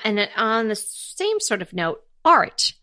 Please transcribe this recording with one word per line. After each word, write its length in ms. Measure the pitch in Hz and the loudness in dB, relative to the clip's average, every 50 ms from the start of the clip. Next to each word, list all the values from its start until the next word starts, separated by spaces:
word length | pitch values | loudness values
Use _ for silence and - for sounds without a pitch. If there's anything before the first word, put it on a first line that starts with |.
| - | 0
And 240 | 220 208 208 202 - - | -2 0 0 -2 -2 -2
on 320 | - 220 220 220 226 226 214 | 0 0 2 2 2 0 0
the 60 | 208 | -2
same 640 | 208 - - - - - - - - 381 427 440 415 | -4 -6 -6 -8 -10 -12 -12 -6 -4 -2 -2 0 -2
sort 220 | - - 214 190 | -2 -2 -2 -4
of 100 | 175 - | -4 -6
note, 300 | 180 180 165 165 - - - _ _ _ - | -4 -2 -2 -2 -2 -4 -10 _ _ _ 4
art. 480 | 320 339 226 - - - - - - - _ | 6 6 6 4 2 -2 -2 -2 -2 -4 _